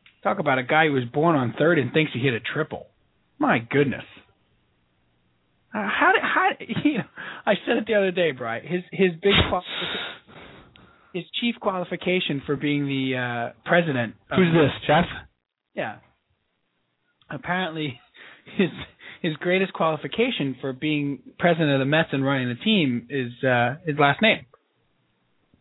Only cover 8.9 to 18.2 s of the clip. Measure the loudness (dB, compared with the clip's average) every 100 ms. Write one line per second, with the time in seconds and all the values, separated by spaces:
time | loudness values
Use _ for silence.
8.9 | 2 2 4 2 4 2 0 -4 -8 -8
9.9 | -8 -10 -14 _ -20 -20 -20 -20 -20 -20
10.9 | _ _ -12 -8 -4 -4 -2 -4 -4 -6
11.9 | -4 0 0 0 -4 -2 -2 0 0 0
12.9 | -2 -2 -2 -4 -4 -6 -8 2 2 2
13.9 | 0 -2 -6 -4 2 4 4 2 0 2
14.9 | 2 2 -4 -18 _ _ _ _ -8 -8
15.9 | -8 _ _ _ _ _ _ _ _ _
16.9 | _ _ _ -14 -10 -4 -4 -4 -4 -6
17.9 | -8 _ -20